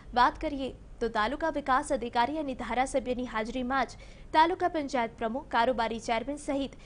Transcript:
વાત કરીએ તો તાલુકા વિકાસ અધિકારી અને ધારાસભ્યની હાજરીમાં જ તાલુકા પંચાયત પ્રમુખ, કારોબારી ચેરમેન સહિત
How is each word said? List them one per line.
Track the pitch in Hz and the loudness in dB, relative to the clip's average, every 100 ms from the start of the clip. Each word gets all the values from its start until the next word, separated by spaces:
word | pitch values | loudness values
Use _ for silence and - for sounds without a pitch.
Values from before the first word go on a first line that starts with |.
| - | -2
વાત | 247 254 302 | 4 4 4
કરીએ | 320 285 262 - - - | -4 -2 -6 -8 -14 -4
તો | 233 | -2
તાલુકા | 226 214 285 320 | 0 0 0 -2
વિકાસ | 311 - 254 294 | 0 2 2 2
અધિકારી | 269 233 240 240 311 | -2 0 0 2 0
અને | 285 254 | -4 -4
ધારાસભ્યની | 233 233 269 277 226 240 247 | -2 0 0 0 0 -2 -4
હાજરીમાં | 220 220 233 247 269 233 | -4 -4 -2 0 0 0
જ | - - - - | -4 -16 -18 0
તાલુકા | 311 330 370 359 | 4 6 4 0
પંચાયત | 339 277 262 233 - | 0 -2 0 -2 -2
પ્રમુખ, | 226 240 311 | -4 -4 -2
કારોબારી | 247 233 233 226 226 | 2 4 4 0 -2
ચેરમેન | 233 226 233 294 | -2 -2 -2 -6
સહિત | - 277 277 - | -2 -2 -2 -8